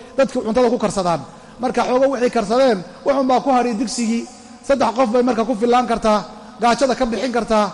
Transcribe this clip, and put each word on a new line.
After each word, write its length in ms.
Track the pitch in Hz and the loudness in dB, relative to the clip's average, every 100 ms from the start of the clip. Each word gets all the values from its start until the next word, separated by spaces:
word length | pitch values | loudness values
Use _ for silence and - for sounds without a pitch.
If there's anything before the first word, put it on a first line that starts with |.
| - - | -6 0
dadku 240 | 269 254 | 0 0
cuntada 260 | 214 220 247 | -2 2 2
ku 80 | 233 | 2
karsadaan. 440 | 208 196 180 160 123 - - - | -2 -2 -2 -2 -6 -20 -20 -8
Marka 220 | 240 240 | -4 -2
xogo 220 | 220 254 269 | 0 2 2
wixii 200 | 254 240 | 0 -2
karsadeen, 480 | 233 202 247 269 196 165 - - | -2 0 2 2 2 -4 -6 -2
wuxuun 220 | 277 262 | 0 2
baa 120 | 247 | 0
ku 100 | 262 | 2
hadhay 220 | 254 240 220 | 2 0 -2
digsigii. 480 | 240 - 226 233 233 - - - - | -4 -2 -2 -2 -6 -14 -20 -10 -2
Saddex 240 | 269 233 226 | 0 0 0
qof 140 | 254 | 0
bay 120 | 247 | 2
marka 200 | 247 226 226 | 2 0 -2
ku 100 | 220 | 0
filaan 320 | 240 247 240 | 2 2 2
kartaa, 320 | 226 220 208 - - - - | 0 0 0 -2 -14 -20 -2
gaajada 360 | 233 226 269 233 | 0 2 0 0
ka 100 | 247 | -2
bixin 260 | 220 247 | -2 -2
kartaa, 340 | 233 220 214 202 | -4 0 0 0